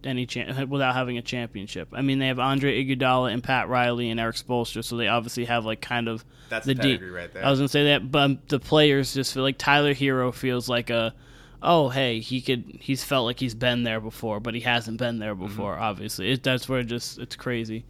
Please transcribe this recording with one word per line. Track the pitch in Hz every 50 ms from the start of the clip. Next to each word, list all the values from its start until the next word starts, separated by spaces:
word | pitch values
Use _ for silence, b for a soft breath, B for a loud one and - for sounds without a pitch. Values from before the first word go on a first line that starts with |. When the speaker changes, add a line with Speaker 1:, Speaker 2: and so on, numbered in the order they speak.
| -
Speaker 1:
any | 135 127 123 123
cha-, | 120 - 123 113 - 117 135 139
without | 131 143 139 135 127 123
having | 131 131 123 123
a | 120
championship. | 117 - - 123 117 113 - 104 95 110 - 90 80 -
I | - 123
mean, | 135 135 135 135
they | 135
have | 131 127 127
Andre | 123 135 135 139 135 139 117 117 139
Iguodala | 131 135 123 135 127 127 127 127 120 104
and | 123 120
Pat | - 135 123 104
Riley | 85 127 123 123 120 120 120 120 117
and | 113 117
Eric | 113 113 113
Spoelstra, | - - - 123 120 117 - - 113 113
so | - 120
they | 117 117
obviously | 117 117 120 110 120 - 123 117
have, | 120 120 120 107
like, | 110 110 -
kind | - - 123 120 117
of | 113 113 110 - B B B B B
Speaker 2:
That's | 113 113 -
Speaker 1:
the | 135 135
Speaker 2:
the | 131
Speaker 1:
deep | 139 139 123 87
Speaker 2:
pedigree | 92 90
right | 90 90 85 85 -
there. | 92 113
Speaker 1:
I | 135
was | 139 131
gonna | 143 131
say | - 147 147
that, | 147 143 139 98 131
but | 135 147 143 139 135 - - -
the | 147 131
players | - - 151 151 151 151 139 139 135 123 -
just | 139 127 - -
feel | 135 131
like | 139 131
Tyler | - - 147 143 147 147 147 139
Herro | 123 139 139 131 131 127 127 120
feels | - - 131 123 123 117 127
like | 123 120 113 -
a, | 120 117 113 113 - B B B B B B B B B
oh, | - 156 175 160 147 127
hey, | 123 139 135 123 113 113
he | 113 - 127 127
could, | 123 - 131 120 - - - -
he's | - - 135 131 -
felt | - 143 131 120
like | 117 123 -
he's | 135 123 107
been | 113 127 123 123 120 120
there | 117 110 110
before, | 107 110 - - - 113 107 104
but | 110 117 110
he | 120
hasn't | 117 123 120 120 107 110 113 110
been | 123 120 117 113
there | 107 107 104
Speaker 2:
Mm-hmm. | 92 90
Speaker 1:
before, | 104 101 107 98 101 87
obviously. | 78 110 107 101 - 101 107 - - 92 101
It, | 131 127 -
that's | 135 127 123 - -
where | 131 127
it | 123
just, | 113 120 120 - - -
it's | - 120 - -
crazy. | - - 131 123 117 113 110 110 113 113